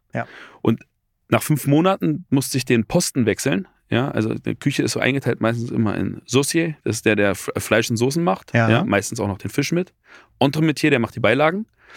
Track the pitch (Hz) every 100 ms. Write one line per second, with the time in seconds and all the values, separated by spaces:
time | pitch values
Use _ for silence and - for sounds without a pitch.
0 | _ - 117 - - - - 117 - _
1 | _ _ _ 117 - 151 139 143 185 -
2 | 170 151 - 135 - 131 - 120 110 175
3 | - 139 110 95 135 185 185 _ _ 113
4 | 139 113 110 110 120 113 147 - 123 -
5 | 127 135 127 - 113 117 120 120 107 90
6 | 98 - - 123 143 165 165 151 113 110
7 | 117 104 101 90 - - - 110 - 110
8 | 127 165 175 190 - 117 113 117 214 196
9 | - 110 101 95 98 - 143 170 180 _
10 | _ - _ _ 139 151 160 143 156 135
11 | 113 - 104 131 151 190 220 _ _